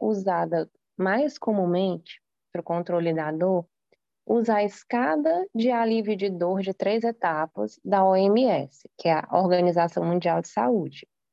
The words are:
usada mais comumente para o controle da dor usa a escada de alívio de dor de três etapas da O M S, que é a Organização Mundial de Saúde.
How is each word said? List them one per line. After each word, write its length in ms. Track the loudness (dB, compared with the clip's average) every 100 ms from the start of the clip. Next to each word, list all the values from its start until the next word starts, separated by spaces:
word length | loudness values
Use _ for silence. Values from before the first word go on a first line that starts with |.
usada 680 | -2 -2 0 -2 0 -2 -4 _ _ -4
mais 400 | 0 0 -2 -2
comumente 840 | -2 0 0 0 0 -4 -10 -20 _ _ _
para 120 | -10
o 20 |
controle 480 | -6 -6 -2 -2 0
da 180 | -2 -4
dor 360 | -2 0 0 -4 _ _ _ _ _ -2
usa 280 | 0 2
a 100 | 0
escada 840 | 0 -4 -6 -2 0 0 0 0 -2
de 160 | -2 0
alívio 460 | 0 0 0 -2 -2
de 140 | -4
dor 320 | -2 -2 -2
de 100 | -4
três 320 | -2 -2 0
etapas 720 | -2 -2 -2 -2 -4 -6 -8 -8
da 180 | -2 2
O 140 | 4 4
M 260 | 4 4 2
S, 420 | 0 -4 -14 -20 -4
que 100 | 0
é 160 | 0
a 160 | 0 2
Organização 640 | 4 4 4 2 0 0
Mundial 380 | -2 0 0 -2
de 80 | -2
Saúde. 580 | -2 0 0 -2 -10 -20 _ _